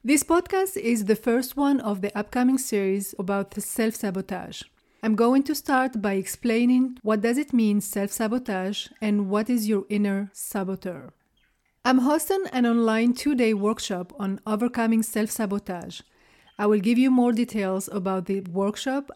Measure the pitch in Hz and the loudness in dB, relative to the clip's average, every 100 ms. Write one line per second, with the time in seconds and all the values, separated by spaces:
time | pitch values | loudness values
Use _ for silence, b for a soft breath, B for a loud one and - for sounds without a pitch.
0 | 233 294 - 339 359 381 381 - 233 233 | 4 2 4 2 2 -2 0 -2 0 0
1 | 202 214 - 233 262 - 277 277 214 202 | 2 0 2 0 0 0 2 2 0 -2
2 | 202 208 208 247 247 262 - 208 196 196 | -4 -4 -4 0 2 2 0 0 0 0
3 | 196 - 190 196 196 - - - 226 - | -4 -8 -4 -2 -4 -8 -6 -2 -2 -2
4 | 202 185 190 180 170 - - _ _ _ | -4 -4 -6 -8 -10 -14 -18 _ _ _
5 | 220 214 233 269 285 294 - 262 262 240 | -2 2 4 4 2 -4 0 0 0 -2
6 | 196 196 190 - 240 226 240 254 254 247 | -2 -2 -4 -4 -2 2 4 4 2 -2
7 | 214 220 233 247 294 240 214 208 - 208 | 0 0 2 0 0 2 4 2 0 -4
8 | 202 - 220 247 254 190 185 202 - - | -4 -2 -2 -2 -2 -4 -4 -6 -10 -6
9 | 214 208 196 208 220 247 214 208 196 208 | 0 0 0 -2 0 0 2 -2 0 0
10 | 202 196 202 - - 208 185 190 185 160 | 0 0 -6 -10 -8 -6 -4 -6 -8 -10
11 | 127 _ _ _ _ _ _ _ 247 262 | -14 _ _ _ _ _ _ _ 2 4
12 | 247 311 - 381 381 254 240 233 226 220 | 4 2 2 -2 0 0 2 2 2 2
13 | 240 247 294 269 226 208 208 226 - 180 | 2 0 0 2 2 2 0 -2 -4 -6
14 | 180 - 196 196 - 214 240 247 226 226 | -6 -6 -6 -4 -4 -2 0 0 2 2
15 | 220 214 214 - 208 202 - 175 170 - | 0 -2 -2 -2 -4 -4 -6 -10 -10 -16
16 | - b b b b - 208 214 196 240 | -20 b b b b -2 2 4 4 4
17 | 262 254 240 233 240 220 190 190 - 202 | 4 6 4 2 0 -2 -2 -2 -4 -4
18 | 190 190 175 196 185 180 196 208 269 269 | -2 -4 -2 -6 -4 -2 -2 -2 -4 -4
19 | 277 | -6